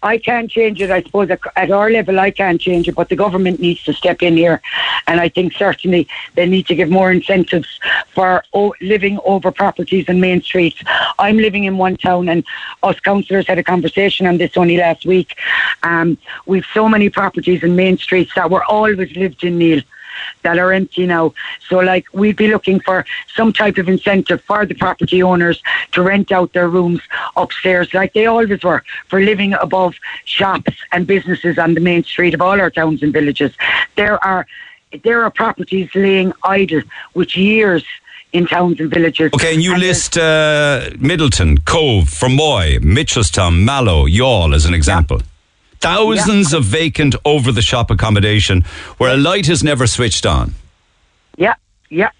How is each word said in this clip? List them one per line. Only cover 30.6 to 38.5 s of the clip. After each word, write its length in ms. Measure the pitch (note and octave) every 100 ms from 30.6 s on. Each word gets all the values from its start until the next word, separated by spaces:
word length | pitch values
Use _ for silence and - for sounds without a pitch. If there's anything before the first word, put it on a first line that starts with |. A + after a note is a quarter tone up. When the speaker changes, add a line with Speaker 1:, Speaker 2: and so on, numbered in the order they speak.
| - - -
Speaker 1:
and 160 | F3 F3+
businesses 520 | G3 F3 E3+ E3+ E3
on 160 | E3
the 60 | E3
main 220 | F3 F3
street 300 | - - F3+
of 80 | D#3+
all 180 | F3+ G3
our 120 | F3+
towns 320 | E3 D#3+ D3+
and 100 | D3+
villages. 400 | D3 D3 C3+ C#3+ - - - - -
There 260 | G#3 G#3
are, 220 | F#3+ F#3 - - - - _ D3
there 180 | A3 A#3
are 80 | A3+
properties 600 | - A3+ - F3+ F#3+ F3
laying 380 | F#3+ G3 F#3+ F#3+ -
idle 360 | - G3 F#3+ D#3 - - -
with 240 | E3+ F3 E3+
years 480 | G3 A3 G#3+ E3+ - - - - -
in 140 | F3
towns 340 | F3